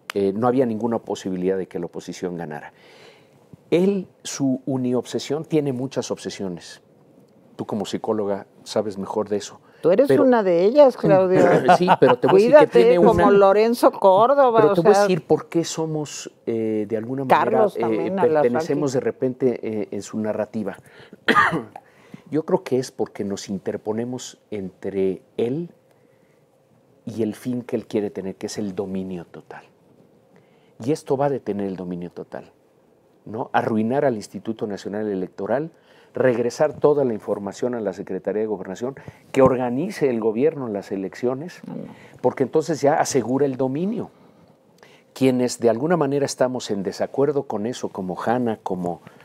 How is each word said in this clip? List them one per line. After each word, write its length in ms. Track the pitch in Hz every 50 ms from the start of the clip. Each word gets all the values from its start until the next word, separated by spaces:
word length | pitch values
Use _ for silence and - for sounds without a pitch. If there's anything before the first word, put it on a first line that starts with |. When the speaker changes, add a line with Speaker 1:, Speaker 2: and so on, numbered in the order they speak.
| _ - -
Speaker 1:
eh, 200 | 101 98 98 95
no 140 | 107 117 127
había 180 | 123 131 131
ninguna 340 | 117 110 107 113 117 113 110
posibilidad 580 | - - 101 - - 98 92 90 90 95 95 95
de 100 | 92 -
que 100 | - 92
la 60 | 87
oposición 500 | 82 - 87 - - 85 - - 90 90 82
ganara. 360 | 85 78 76 73 - - _ _ _ - - - - - - _ _ _ _ _ _ _ - - _ -
Él, 360 | - 165 185 196 202 196 180 - _ _ -
su 380 | - - - 143 135 127 123 -
uniobsesión, 800 | - 135 127 127 123 123 123 113 - - 120 - - 143 151 120
tiene 280 | - 165 156 143 143 127
muchas 380 | 123 131 127 - 135 117 -
obsesiones. 680 | 101 - - 95 - - 101 95 87 82 - - - - _ _ _ _ _ _ _ _ _ _ _ _ _ _ _
Tú 100 | - -
como 200 | - 127 107 127
psicóloga 600 | - - 95 - - 110 107 104 101 101 98 - _ _ _ -
sabes 340 | - - 113 101 110 95 98
mejor 320 | 95 - - 107 101 98
de 80 | 104 101
eso. 220 | - - - - _ _ _ _
Speaker 2:
Tú 100 | - 165
eres 160 | 180 202 277 277
Speaker 1:
Pero 160 | - - 285
Speaker 2:
una 200 | 262 247 226 208
de 200 | 185 175 170 180
ellas, 320 | 202 247 294 294 262 226 -
Claudio. 440 | - - 196 185 190 185 185 185
Speaker 1:
<laughs> 360 | 175 - - - 135 - 180 160
Sí, 100 | 175 180 175 -
pero 180 | 143 131 - -
te 80 | - 131
voy 140 | - 196
a 40 | 214
decir 60 | 247
que 140 | 269 302 - -
Speaker 2:
Cuídate, 120 | - 240 233
Speaker 1:
tiene 120 | 233 247 262
Speaker 2:
como 140 | - -
Speaker 1:
una 200 | 220 - - -
Speaker 2:
Lorenzo 600 | 202 202 196 196 196 208 220 233 233 - - 262
Córdoba, 680 | 240 - - 196 185 196 220 247 277 285 277 247 226 226
Speaker 1:
Pero 100 | 214 202 202
Speaker 2:
o 20 |
Speaker 1:
te 60 | 175
voy 100 | 165 220
a 40 | 208
Speaker 2:
sea, 80 | 196 208
Speaker 1:
decir 220 | 196 185 160 -
por 220 | - 156 147 - -
qué 160 | - 170 160
somos, 680 | - - - 160 160 156 151 151 139 - - - - _ _ -
eh, 400 | - 117 113 110 110 110 107 107 101
de 100 | 110 107
alguna 280 | 110 117 131 135 139 127
Speaker 2:
Carlos 480 | 180 151 160 202 220 220 220 196 -
Speaker 1:
manera, 20 | -
eh, 20 |
Speaker 2:
también, 380 | 117 - 226 208 - - 190 190
Alarraqui. 300 | - - 156 151 143 120
Speaker 1:
pertenecemos 440 | 120 156 160 170 143 147 151 139 123
de 60 | 131
repente, 600 | 110 113 104 - - 131 123 - 135 127 117 - - 110 110 107
eh, 60 | 107 -
en 100 | - 104
su 180 | 98 - - 110
narrativa. 580 | 107 107 104 104 107 - - 110 104 95 92 - _ - - - - - - - - -
<clears throat> 1040 | - - - - - 151 113 110 - - _ _ _ _ _ _ - - _ -
Yo 120 | 139 147 160
creo 180 | - 180 185 -
que 160 | - - 127
es 120 | 127 -
porque 320 | - - 110 - - - 107
nos 260 | 98 98 92 - -
interponemos 880 | 101 92 - 113 104 98 - 107 107 110 120 123 127 123 - - - _ _ -
entre 720 | 107 104 95 92 - _ - 98 92 98 95 95 92 - _ _ _ -
él 340 | 117 117 131 156 175 165 - _ _ _ _ _ _ _ _ _ _ _ _ _ _ _ _ _ _ _ _ _ _ _ _ _ -
y 160 | - 107 107
el 140 | 113 107 101
fin 260 | - - 127 123 123
que 140 | 113 - -
él 100 | 113 101
quiere 240 | - - 110 104 101
tener, 260 | - 104 92 95 92
que 120 | - - 104
es 100 | - -
el 160 | 107 98 92
dominio 520 | 90 101 95 95 95 95 92 92 87 85
total. 380 | _ - 78 - - - - - _ _ _ _ _ _ _ _ _ _ _ _ _ _ _ _ _ _ _ _ _ _ - 110
Y 80 | 123
esto 240 | 156 160 - - 143 131
va 100 | 139 143
a 20 |
detener 380 | 139 117 - - 101 101 101 98
el 80 | 95
dominio 340 | 87 92 90 90 87 87 85
total, 400 | - - 90 _ - - - - _ _ _ _ _ _ _ _ _ _ _ _ _ _ -
¿no? 240 | - 104 113 127 - -
Arruinar 500 | 120 117 - 117 110 110 113 127 143 147
al 100 | 139 120
Instituto 500 | 107 95 - - 101 - - 107 - 120 104
Nacional 400 | 101 90 - 98 98 107 110 107
Electoral, 640 | 101 95 92 90 _ - 98 95 110 135 156 160 _ _ _ _ _ _ _ _ -
regresar 580 | - - 131 123 110 120 120 - - 156 151 117
toda 320 | - - 147 147 143 139
la 80 | 123 113
información 640 | 101 - - 101 101 101 98 92 - - 123 123
a 40 | 120
la 140 | 110 98 92
Secretaría 480 | 98 95 - 98 92 - 101 95 107
de 60 | 110 107
Gobernación, 480 | 104 90 92 95 92 - 120 123 139 - - - - _ _ _
que 100 | - 131
organice 680 | 131 127 131 123 127 123 120 131 165 208 202 - 156 135
el 100 | 123 113
gobierno 460 | 107 113 104 110 135 160 156 143 131 117
en 60 | 104
las 180 | 101 92 -
elecciones, 720 | 104 98 95 90 - - - 120 131 131 156 185 - - - -
Speaker 2:
No, 80 | -
no. 80 | - - - - - - - - -
Speaker 1:
porque 220 | - 123 - - 135
entonces 380 | 120 - 156 147 151 160 135
ya 140 | - 135 156
asegura 500 | - - - - 139 110 113 127 131 143
el 100 | 139 131 123
dominio. 520 | 135 131 131 147 180 196 240 202 110 - _ _ _ _ _ _ _ _ _ _ _ _ _ _ - _ _ _ _ _ -
Quienes 460 | - 135 131 127 123 123 120 - -
de 100 | - 113
alguna 260 | 110 117 139 165 180
manera 300 | 165 147 139 139 143 135
estamos 460 | 123 - - 135 127 127 123 - -
en 120 | 110 101 92
desacuerdo 600 | 98 92 - 104 - - - 135 143 143 139 127
con 240 | - 110 104 101 117
eso, 220 | 127 - - 98
como 280 | - - 95 90 87 -
Hanna, 360 | - 110 117 123 123 117 110 -
como 400 | - - 98 90 90 87 87 - _ - - - -